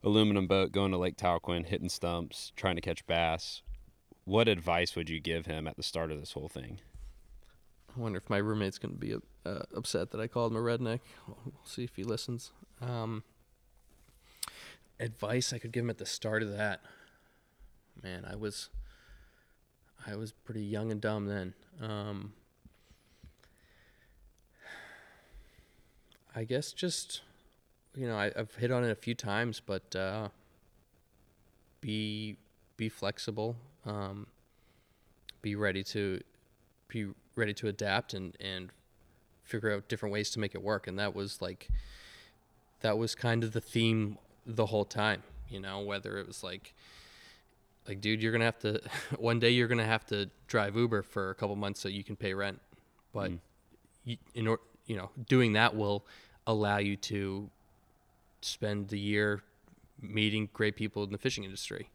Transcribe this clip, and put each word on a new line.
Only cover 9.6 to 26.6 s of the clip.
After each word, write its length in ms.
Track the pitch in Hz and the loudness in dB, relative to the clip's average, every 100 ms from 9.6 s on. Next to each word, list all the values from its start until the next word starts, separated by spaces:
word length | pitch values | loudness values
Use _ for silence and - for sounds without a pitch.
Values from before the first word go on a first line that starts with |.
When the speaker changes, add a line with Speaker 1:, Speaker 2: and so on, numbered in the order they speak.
| - - | -6 -8
Speaker 2:
upset 360 | - 95 87 | -2 -2 -2
that 100 | 104 | -4
I 60 | 113 | -4
called 240 | - 117 | 0 0
him 60 | 110 | 0
a 40 | |
redneck. 380 | 117 117 120 117 - - - | 0 0 0 -2 -6 -20 -18
We'll, 100 | - 117 | -14 -14
we'll 200 | - - | -14 -14
see 180 | - | -8
if 120 | 120 - | -8 -6
he 80 | |
listens. 480 | 95 107 - 120 - - - - | -4 -4 -4 -6 -8 -18 -20 -10
Um, 440 | 123 120 110 110 - _ _ _ _ _ _ - - _ _ - - - - - _ _ | -6 -4 -4 -6 -8 _ _ _ _ _ _ -20 -20 _ _ -14 -14 -14 -20 -20 _ _
advice 520 | 120 110 104 123 127 | -6 -4 0 0 0
I 60 | 120 | -4
could 140 | 117 | -4
give 120 | 117 | -2
him 60 | 120 | 0
at 80 | 110 | -2
the 80 | - | -6
start 380 | - 110 110 | -4 0 2
of 80 | 110 101 | 2 0
that. 260 | 107 95 - - - _ _ _ _ _ - - _ - | 0 -2 -8 -20 -20 _ _ _ _ _ -20 -20 _ -14
Man, 200 | 95 90 95 | -10 -8 -8
I 40 | 98 | -6
was, 340 | 107 101 - - - - - - - _ _ _ _ _ _ _ - | -4 -6 -8 -10 -10 -16 -20 -20 -20 _ _ _ _ _ _ _ -10
I 100 | 104 | -8
was 160 | 110 | -8
pretty 300 | - - 113 | -10 -8 -6
young 280 | 104 104 110 | -2 -2 -2
and 100 | 107 | 0
dumb 240 | 107 107 101 | 0 0 -2
then. 280 | 101 92 98 - 165 | -2 -6 -10 -20 -10
Um, 520 | 110 107 104 101 101 101 _ _ - _ _ - _ _ - _ _ _ _ _ - _ _ _ - _ _ _ - - - - - - - - - _ - _ _ _ _ _ _ - | -6 -4 -4 -6 -10 -14 _ _ -20 _ _ -20 _ _ -20 _ _ _ _ _ -20 _ _ _ -20 _ _ _ -18 -16 -16 -20 -20 -20 -20 -20 -20 _ -20 _ _ _ _ _ _ -8
I 80 | |
guess 280 | 113 127 | -2 -2